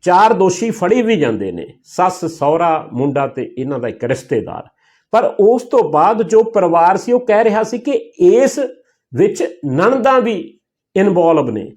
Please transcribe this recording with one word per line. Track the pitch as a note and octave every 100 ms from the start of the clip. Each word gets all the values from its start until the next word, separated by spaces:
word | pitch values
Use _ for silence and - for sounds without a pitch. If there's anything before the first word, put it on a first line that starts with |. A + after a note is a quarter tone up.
ਚਾਰ | F3 F3+ A3
ਦੋਸ਼ੀ | G#3 F#3+ F3+ A3+
ਫੜੇ | - F3+ B3+
ਵੀ | A3+ G#3+
ਜਾਂਦੇ | C3+ G#2+ G2
ਨੇ, | F2 - - _
ਸੱਸ, | - F#3 F3+ D#3+
ਸਹੁਰਾ, | - C#3+ D#3+ E3+ D#3+ -
ਮੁੰਡਾ | A#2+ C#3+ C#3 C#3
ਤੇ | C#3 B2 -
ਇਹਨਾਂ | C3 C3+
ਦਾ | A#2
ਇੱਕ | -
ਰਿਸ਼ਤੇਦਾਰ। | A#2+ C3 - B2+ F2 - - _ _ _ _
ਪਰ | A3 - -
ਉਸ | G#3 B3
ਤੋਂ | - B3+ F#3
ਬਾਅਦ | D3+ F3 A3
ਜੋ | G3 A3
ਪਰਿਵਾਰ | A3 A3 F3+ E3 E3+ G3
ਸੀ, | -
ਉਹ | B3
ਕਹਿ | B3 G#3
ਰਿਹਾ | A3+ G#3
ਸੀ | A3 A#3+
ਕਿ | - C4 - - F3+
ਇਸ | A3 C4+ - C4 - _ _ _
ਵਿੱਚ | A#2 G3+ - - - C#3+
ਨਣਦਾਂ | C3 G3 C4+ B3 C4
ਵੀ | A3+ G3+ D#3+ _ _ _ _ G3+
ਇਨਵੋਲਵ | G#3+ F3 E3 D#3+ B2+
ਨੇ | G#2 F#2+